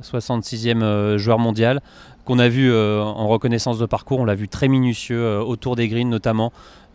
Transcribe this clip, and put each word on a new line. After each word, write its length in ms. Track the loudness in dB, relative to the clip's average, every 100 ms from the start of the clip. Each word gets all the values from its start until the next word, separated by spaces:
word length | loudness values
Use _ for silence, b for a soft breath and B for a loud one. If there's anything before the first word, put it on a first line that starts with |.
soixante-sixième, 840 | -10 -8 -4 -4 -4 -4 0 2
euh, 360 | 2 0 0 0
joueur 200 | 2 2
mondial, 440 | 2 2 0 0 B B B B
qu'on 140 | -2 2
a 100 | 4
vu, 240 | 4 4
euh, 300 | 4 2 0
en 260 | -2 -2 0
reconnaissance 500 | 0 0 -2 -2 -2
de 60 |
parcours, 340 | -2 -4 -2 -2
on 60 |
l'a 100 | 0
vu 140 | -2 -4
très 200 | -2 2
minutieux, 520 | 2 2 -2 -4 -2
euh, 220 | -2 -2
autour 340 | -4 -4 -4 -2
des 100 | -2
greens 220 | -2 -2
notamment, 420 | -2 0 0 -2 B B B B